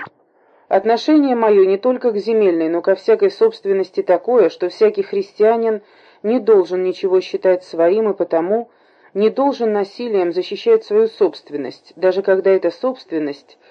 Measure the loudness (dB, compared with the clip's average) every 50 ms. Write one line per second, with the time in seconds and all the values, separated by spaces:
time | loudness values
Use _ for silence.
0 | -18 -18 _ _ _ _ _ _ _ _ _ _ _ -2 -2 -2 0 0 -2 -2
1 | 0 2 2 2 2 2 0 0 2 2 4 4 4 2 2 0 0 -2 -2 0
2 | -2 -4 -4 -4 -4 -2 0 0 2 2 2 0 -2 -2 -2 -2 0 -2 -2 -2
3 | 0 0 0 2 2 0 0 2 0 0 0 -2 -4 -4 -2 -2 -2 -4 -6 -6
4 | -2 0 0 0 0 0 2 2 2 2 0 -2 -6 -6 -2 0 0 0 2 0
5 | -6 -4 -4 -6 -6 -6 _ 0 2 2 2 2 0 -2 -4 -4 -8 _ _ _
6 | _ _ _ _ -4 -2 -2 -2 2 4 4 4 4 2 -2 -4 -4 -4 -6 -4
7 | -4 0 0 0 0 -2 -8 -2 0 0 0 0 -2 -8 -2 0 2 2 2 2
8 | 0 -2 -2 -4 -4 -2 -2 -2 -2 0 -2 -4 -4 -6 _ _ _ _ _ _
9 | _ _ -4 0 0 0 0 0 0 0 0 -2 -2 -2 0 -2 -2 -4 -6 -10
10 | -8 -4 -2 -2 -2 -2 -2 -4 -6 -6 -8 -6 0 0 0 0 0 0 0 0
11 | 0 0 0 0 -2 -2 -2 -4 _ -12 -10 -10 -10 -10 -12 -16 _ _ -10 -2
12 | -2 0 0 0 0 0 0 2 2 2 2 2 0 -2 -4 -4 -6 -6 -6 -6
13 | -10 -8 -6 -6 -6 -6 -8 -10 _ _ -20 _ _ _